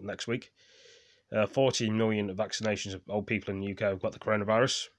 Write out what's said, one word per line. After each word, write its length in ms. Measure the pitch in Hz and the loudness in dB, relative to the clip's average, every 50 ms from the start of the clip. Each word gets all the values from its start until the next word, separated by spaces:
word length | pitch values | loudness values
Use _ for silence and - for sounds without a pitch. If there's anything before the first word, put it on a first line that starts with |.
| 98 | -10
next 240 | 101 101 - - | -10 -8 -6 -4
week. 240 | - 147 117 - - _ _ _ _ - - - - - - _ _ _ _ _ _ - | -2 -2 -4 -4 -10 _ _ _ _ -20 -20 -20 -20 -20 -20 _ _ _ _ _ _ 0
Uh, 140 | 110 104 | 2 2
fourteen 500 | 101 - 131 135 127 - - 120 107 107 | 2 4 4 4 4 4 2 0 0 2
million 380 | 110 113 110 107 104 101 101 95 | 2 2 2 2 2 0 -2 -2
vaccinations 600 | 98 107 95 - - 110 107 104 95 - 104 95 | -2 -4 -4 -4 -2 0 0 0 0 -2 -6 -8
of 80 | 92 - - | -10 -8 -4
old 200 | 101 107 104 - | -4 -4 -2 0
people 260 | 113 101 - - 98 | -2 -2 -2 -2 -4
in 60 | 98 | -4
the 80 | 98 101 | -4 -4
U 80 | 98 | -4
K 80 | - 110 | -2 0
have 180 | 101 98 90 - | 0 0 0 -2
got 80 | 107 | -6
the 80 | - - | -6 -4
coronavirus 720 | - 110 107 104 101 104 107 113 131 135 - - - - _ | -2 0 0 0 2 2 4 4 4 4 2 -2 -4 -8 _